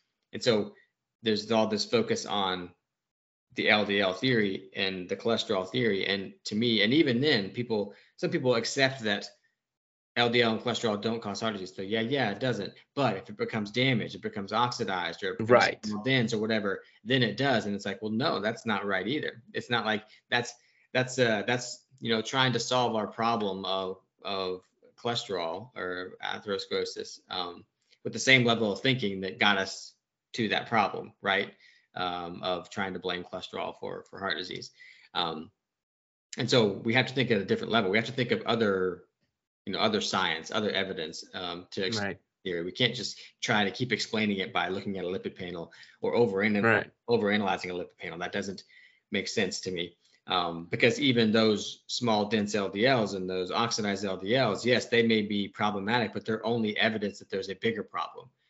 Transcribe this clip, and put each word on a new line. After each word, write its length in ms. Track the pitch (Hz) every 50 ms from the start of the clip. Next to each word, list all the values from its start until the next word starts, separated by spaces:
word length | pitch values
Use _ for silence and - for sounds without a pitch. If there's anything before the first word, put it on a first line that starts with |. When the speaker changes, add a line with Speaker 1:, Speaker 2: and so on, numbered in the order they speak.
| _ _ _ _ _ _ -
Speaker 1:
and 80 | 107
so 320 | - 127 113 104 101 - - - _ _ _ _ _ _ _ _
there's 300 | - 113 107 101 - -
all 160 | 113 110 110 101
this 180 | 107 101 -
focus 400 | - - 113 110 - 113 110 -
on 480 | - 98 101 98 92 90 90 87 87 - _ _ _ _ _ _ _ _ _ _ _ _ _ _ _ -
the 140 | - 80 87
L 160 | 107 104 104
D 160 | 101 101 101
L 120 | 101 92 92
theory 560 | - 131 131 123 113 104 98 95 - - - -
and 320 | - 101 95 95 92 90 87
the 80 | 101
cholesterol 540 | - - 113 113 107 - - 107 92 92 -
theory. 360 | - 127 123 110 98 95 - -
And 260 | 98 98 95 92 - - _
to 100 | - 107
me, 260 | 107 120 123 113 104
and 120 | 101 107 131
even 280 | 156 165 139 117 120
then, 280 | 139 156 143 107 95 92
people, 420 | - 123 120 - 113 104 98 - - - - _ _ -
some 120 | - 165
people 260 | 175 160 135 127 123
accept 480 | 117 113 - - 139 135 131 131 - 113
that 260 | 107 101 98 - - - _ _ _ _ _ _ _ _ _ _ _ _ _ _ _ _ 110
L 120 | 120 120
D 120 | 117 123
L 120 | 117 113 110
and 80 | 104
cholesterol 400 | - 123 110 - - 113 104 101
don't 200 | 107 113 117 113
cause 200 | - 104 98 -
heart 120 | 117 113 104
disease. 200 | 98 92 85 -
So 60 | -
yeah, 200 | 95 95 110 113
yeah, 300 | 113 117 143 139 123 104
it 80 | 101 104
doesn't. 340 | 131 131 117 104 95 - - - - _ _
But 200 | 143 139 120 98 95
if 120 | - -
it 80 | 104 -
becomes 340 | 117 113 - 110 104 101
damaged, 440 | - 123 127 135 127 107 90 80 -
it 60 | 90
becomes 300 | - 107 - 104 98 95
oxidized, 720 | 107 113 123 123 120 - 117 101 95 90 87 85 85 - 101
or 100 | 95 92
it 40 | -
becomes 120 | 113 110
Speaker 2:
Right. 380 | 123 117 95 82 - - - 107
Speaker 1:
more 160 | 107 101 104
dense 300 | 131 135 127 117 107 117
or 60 | 104
whatever, 440 | 110 110 113 107 101 98 95 92 - - _ _ _
then 200 | 107 131 131 120
it 140 | 107 101 104
does. 280 | 131 139 131 107 101
And 100 | 104 101
it's 100 | 98 -
like, 160 | 101 98 -
well, 100 | 110 107
no, 280 | 107 110 143 165 - 98
that's 260 | 98 110 113 - -
not 200 | 113 104 98 101
right 220 | 101 98 92 92 104
either. 360 | 139 151 - - - - - - -
It's 160 | 110 110 -
not 160 | 120 117 107
like 180 | 107 107 104 - - - - _ _
that's, 240 | 123 123 120 - - - _ _ _ _ _ _ -
that's, 260 | 127 127 127 - 131
uh, 240 | 123 113 110 101 98
that's, 400 | - 120 127 - - - - _ _ _ _
you 100 | - 117 117
know, 80 | 110
trying 300 | 110 - - 131 131 127 117
to 60 | 117
solve 360 | - - 127 127 123 117 110
our 120 | 110 104 104
problem 560 | - - 113 113 117 110 104 98 95 95 95
of, 380 | 90 95 95 95 92 95 - _ _ _ _ -
of 400 | 92 101 95 95 92 92 90 - _ _ _ _ - _ -
cholesterol 760 | - 120 117 110 - - 95 87 85 82 82 95 113 127 - 98
or 400 | 95 90 90 90 92 95 - -
atherosclerosis, 960 | 98 98 98 101 - 104 98 95 - - 98 95 90 90 - - - - - - _ _
um, 360 | 90 92 90 87 87 - - _ _ _ _ _ _ _ _
with 80 | 127
the 80 | 107 110
same 240 | - 135 131 127 120
level 280 | 117 113 110 113 104
of 100 | 95 -
thinking 400 | - 131 127 131 113 98 98 95
that 180 | 95 92 - -
got 180 | 110 104 101 95
us 360 | 95 95 - - - - - _ _ _ _ _ _ _ -
to 160 | - 113 101
that 180 | 95 76 - -
problem, 460 | 120 110 101 90 - - - - - _
right? 320 | - 101 95 98 98 95 - _ - - _ _ _ _ _
Um, 480 | 87 90 90 87 87 85 85 87 - -
of 260 | 90 92 85 82 -
trying 240 | - 110 98 95 90
to 60 | 90
blame 240 | 87 92 87 90 87
cholesterol 560 | - - 90 - - - 98 87 87 87 -
for, 240 | 98 98 92 92 - -
for 100 | - 95
heart 180 | 95 95 82 80
disease. 340 | 90 92 95 95 - - - _ - - - - - - -
Um, 380 | 85 87 82 80 78 82 - _ _ _ _ _ _ _ _ _ _ _ _ _ _ _ _ - -
and 120 | 127 -
so 180 | 135 127 110 101
we 260 | 95 - - 113 113
have 120 | 127 127 -
to 60 | -
think 180 | 139 117 104
at 80 | 113 101
a 60 | 95
different 260 | 95 113 - - -
level. 180 | 104 117 104 92
We 80 | 98 110
have 100 | 110 -
to 40 |
think 200 | 123 135 123 -
of 100 | 113 98
other, 640 | - - 117 110 113 101 98 95 92 92 87 87 - _ _ _ _ _ _ _ _ _ _ _ _
you 60 | -
know, 80 | 92 82
other 220 | 101 113 107 101
science, 500 | - - - 95 92 87 80 80 82 -
other 200 | - 110 107 98
evidence, 520 | - 95 98 92 90 85 80 80 82 - - - -
um, 340 | 92 92 87 87 87 90 -
to 140 | - 107 95
explain 220 | 92 117 107 101 98
Speaker 2:
Right. 100 | 87 - _ _ _ _ _
Speaker 1:
theory. 220 | 92 87 85 85
We 80 | 90 -
can't 200 | - 131 113 107
just 240 | 120 101 - - - - - - _
try 240 | - - 117 104 101
to 80 | 98
keep 220 | - - 127 127 113
explaining 460 | 101 - - - 107 107 104 101 95
it 120 | 92 78
by 160 | - 90 87 87
looking 300 | 95 98 - 104 98 95
at 80 | 87
a 20 | 90
lipid 300 | 92 95 - 101 - -
panel 340 | 95 90 90 85 82 - - - - - - _
or 120 | - - -
over 260 | 110 120 107 98 95
Speaker 2:
Right. 520 | 104 110 104 101 101 117 110 95 - - - _ _ -
Speaker 1:
overanalyzing 600 | 120 110 107 101 104 107 104 95 90 87 - 90
a 20 | 90
lipid 240 | 87 82 - - _
panel. 220 | - 87 82 85
That 140 | 90 90 -
doesn't 320 | 101 98 101 92 - - _ - - - - _ _ _ _
make 180 | 104 98 95 -
sense 320 | - 117 101 92 - -
to 100 | - 95
me. 240 | 92 85 87 87 - _ _ _ _ _ _ -
Um, 380 | 95 92 87 85 85 82 85
because 340 | - - 120 131 117 113 -
even 320 | 147 135 120 117 113 107
those 520 | 104 113 110 110 107 98 95 - - - _ -
small, 380 | - - 123 117 107 104 104
dense 300 | 101 113 110 101 104 107
L 120 | 104 98 95
D 180 | 95 101 113
Ls 280 | 135 135 120 107 98 98
and 160 | 95 92 92
those 220 | 92 92 90 87
oxidized 520 | - 101 117 110 - - 107 101 98 95 104
L 140 | 98 95 87
D 180 | 92 98 117
Ls, 300 | 135 131 110 95 92 -
yes, 220 | 120 123 110 - -
they 160 | 120 117 117
may 180 | 117 113 110
be 260 | 104 101 104 101 101 98
problematic, 640 | - - 110 107 101 98 95 104 117 123 113 104 -
but 120 | 107 -
they're 200 | - 110 110 -
only 300 | 113 120 120 110 107 104 -
evidence 420 | 101 113 107 107 104 98 - -
that 100 | - -
there's 200 | - 95 92 98
a 60 | 95
bigger 280 | - - 113 113 107 92
problem, 460 | - - 87 85 - - - - - _ _ _ _